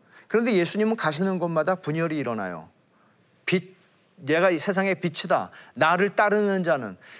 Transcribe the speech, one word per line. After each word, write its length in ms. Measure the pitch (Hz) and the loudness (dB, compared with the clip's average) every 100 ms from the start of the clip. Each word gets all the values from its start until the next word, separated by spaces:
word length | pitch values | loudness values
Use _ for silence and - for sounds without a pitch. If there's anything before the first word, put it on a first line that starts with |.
| _ - - | _ -20 -2
그런데 240 | 214 233 | 0 2
예수님은 420 | 190 170 202 214 | 2 2 0 0
가시는 460 | 226 160 147 190 185 | 0 -2 0 -2 -2
곳마다 340 | 170 160 156 | -2 0 0
분열이 420 | 185 - 160 165 151 | -2 -2 -2 -2 -2
일어나요. 520 | 123 110 95 85 82 _ _ _ _ _ _ _ - | -4 -4 -6 -8 -14 _ _ _ _ _ _ _ -2
빛, 280 | 185 180 - _ _ _ - | -2 -4 -18 _ _ _ -10
"내가 280 | 139 160 190 | -2 2 2
이 80 | 165 | 2
세상의 400 | 202 185 196 185 | -2 0 0 -2
빛이다. 500 | 170 - 175 156 92 - - | -4 -4 0 0 -2 -12 -10
나를 360 | 120 156 175 202 | 0 2 4 2
따르는 520 | - 208 208 208 190 | 2 2 2 2 0
자는", 340 | 170 147 110 92 - | 0 -2 -4 -12 -18